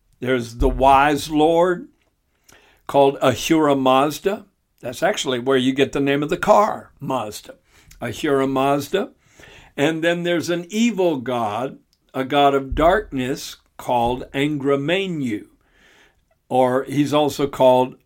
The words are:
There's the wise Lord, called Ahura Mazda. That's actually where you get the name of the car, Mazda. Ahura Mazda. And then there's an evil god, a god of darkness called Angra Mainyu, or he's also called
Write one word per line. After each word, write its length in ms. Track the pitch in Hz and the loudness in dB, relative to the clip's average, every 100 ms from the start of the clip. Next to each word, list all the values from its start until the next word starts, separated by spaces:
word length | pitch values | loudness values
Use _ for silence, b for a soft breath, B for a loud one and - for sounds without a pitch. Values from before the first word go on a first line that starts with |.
| _ - | _ -10
There's 380 | 123 127 113 120 | -2 -2 -4 -2
the 100 | 135 | -2
wise 640 | 127 131 135 147 143 151 | 2 4 6 4 0 -2
Lord, 580 | 151 156 170 180 180 277 _ _ _ _ _ b b b b - | 2 4 4 2 0 -8 _ _ _ _ _ b b b b -2
called 300 | 139 139 - | 2 4 4
Ahura 520 | 143 117 - 160 151 | 0 0 0 2 4
Mazda. 720 | 139 131 131 147 147 190 214 - _ _ _ | 2 4 4 2 -2 -6 -6 -12 _ _ _
That's 220 | 120 127 | -14 -4
actually 360 | 170 214 147 123 | -2 -2 -4 -4
where 180 | 127 135 | 0 2
you 160 | 127 | 2
get 200 | 135 123 | 0 0
the 80 | 147 | 0
name 220 | 139 143 | -2 -2
of 60 | 151 | -2
the 80 | 175 | -2
car, 560 | 196 208 220 226 - - | 4 4 4 -2 -12 -14
Mazda. 540 | 143 131 107 104 - - _ b b b | -6 -6 -6 -12 -18 -20 _ b b b
Ahura 440 | 120 107 156 139 135 | -10 -4 0 2 2
Mazda. 640 | 135 139 143 139 185 269 _ B B B B B | 0 0 0 -2 -4 -4 _ B B B B B
And 300 | - 147 160 | -2 -2 0
then 180 | 165 175 | -2 -2
there's 280 | 170 175 156 | -2 -2 -2
an 160 | 175 175 | -4 -4
evil 480 | 214 240 190 180 139 | 0 0 2 0 0
god, 600 | 120 123 110 107 135 - _ _ _ | -4 -4 -2 -4 -6 -10 _ _ _
a 120 | 131 | -8
god 280 | 131 147 139 | -2 2 4
of 200 | 139 135 | 2 -2
darkness 800 | 123 160 208 214 135 123 147 - - _ - | 2 2 2 -2 -6 -6 -6 -10 -18 _ -14
called 520 | - 123 120 123 - | -4 -2 0 -4 -6
Angra 460 | 139 147 151 135 139 | -4 -2 -2 0 0
Mainyu, 680 | 143 185 190 160 127 104 - _ b b b b b b _ _ - | 0 -2 -4 -6 -6 -6 -10 _ b b b b b b _ _ -4
or 340 | 127 127 127 | 0 2 0
he's 300 | 139 139 139 | -2 -2 0
also 320 | 147 147 139 139 | 2 0 -2 -4
called 500 | - 131 127 131 - | 2 4 4 2 -6